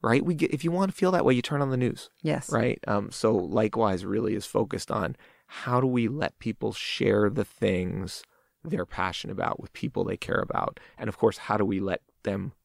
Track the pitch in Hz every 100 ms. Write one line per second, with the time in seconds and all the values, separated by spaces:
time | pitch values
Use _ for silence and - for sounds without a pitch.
0 | 120 120 170 165 156 147 165 175 190 -
1 | 185 185 - 127 - 147 139 127 123 -
2 | - _ - 147 - 127 120 - - 104
3 | 104 - 113 110 87 101 107 110 110 92
4 | 95 98 110 98 - - - - - 104
5 | 87 65 - _ _ - - 123 131 123
6 | 113 139 - - - 104 107 107 - -
7 | - 101 104 90 101 - 104 92 92 92
8 | 95 - - _ _ _ 165 147 90 -
9 | 92 85 - 95 90 - - - - -
10 | 92 98 - - - - - - - -
11 | 113 - 110 - - 107 101 98 98 90
12 | _ _ - 98 98 -